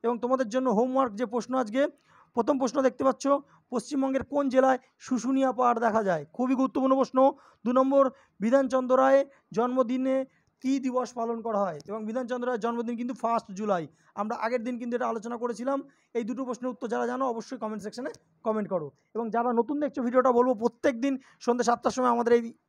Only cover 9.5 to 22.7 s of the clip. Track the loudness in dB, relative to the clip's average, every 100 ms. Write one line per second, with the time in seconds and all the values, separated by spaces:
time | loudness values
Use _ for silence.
9.5 | -2 0 0 0 0 0 -2 -4 _ _
10.5 | _ -2 0 0 -2 -4 -6 -4 -4 -2
11.5 | -2 -2 -4 -10 -8 -6 -6 -4 -4 -4
12.5 | -2 -2 -4 -6 -6 -6 -4 -2 -2 -4
13.5 | -8 -2 -2 -4 _ _ -8 -6 -4 -2
14.5 | -2 -4 -6 -6 -4 -4 -4 -8 -6 -6
15.5 | -6 -4 -4 -6 _ _ -6 -4 -6 -6
16.5 | -6 -6 -6 -6 -4 -4 -2 -4 -4 -8
17.5 | -8 -8 -8 -10 -10 -12 -12 _ _ -4
18.5 | -2 -2 -4 -4 _ _ -6 -2 0 2
19.5 | 2 2 0 -2 -2 0 2 4 4 4
20.5 | 2 -2 _ -2 0 -2 -4 -8 _ -2
21.5 | 0 2 2 0 0 2 2 4 4 2
22.5 | -14 _